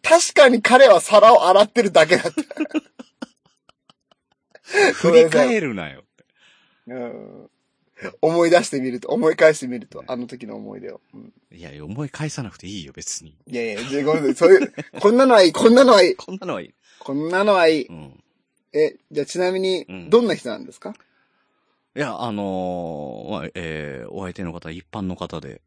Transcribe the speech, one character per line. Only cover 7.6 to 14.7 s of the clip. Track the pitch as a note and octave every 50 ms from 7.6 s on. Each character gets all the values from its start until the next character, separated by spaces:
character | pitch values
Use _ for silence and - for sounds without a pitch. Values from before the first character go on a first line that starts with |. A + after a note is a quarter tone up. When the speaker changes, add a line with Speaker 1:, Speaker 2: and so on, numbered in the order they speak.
| _ _ _ _ _ _ _ _ - F#2+ - _
Speaker 1:
思 | - D#3+ E3 E3+ E3+
い | E3+
出 | E3+ E3+ -
し | -
て | - C3+
み | B2+ C3
る | A#2+ A#2+
と、 | - -
思 | C#3+ D#3+ D#3+ D#3
い | D#3+
返 | - E3+ D#3 D3+
し | -
て | C#3
み | B2 B2 A#2
る | G2+
と、 | _ - -
Speaker 2:
ね。 | - -
Speaker 1:
あ | B2+
の | A#2+ B2
時 | A#2 B2 A#2+ A#2
の | G#2+ G#2+
思 | G#2+ G#2+ G#2 G#2
い | G2+
出 | F#2+ -
を。 | - - _ _ _
う |
ん。 | - - - _ _ _ _
Speaker 2:
い | _ E2+
や | E2+ D2+
い | C#2
や、 | D2+ D2+
思 | D2+ G#2 C3 D3+
い | C#3
返 | - - D#3 D3+
さ | - - B2+
な | G2+
く | -
て | - -
い | F2+ G#2 G2
い | D#2+
よ、 | C#2 -
別 | - D2+ - - - D#2+
に。 | D#2 _ _ _
Speaker 1:
い | _ B2
や | A#2+ A#2
い | A2+ G#2
や、 | G2+ A#2+
じ | C3 C#3
ゃ | C#3+
あ、 | C#3
ご | D3 D#3
め | D#3+
ん | D3
な | C3 C3
さ | - E3+
い。 | F3
そ |
う | F#3+
い | F#3+ -
う、 | -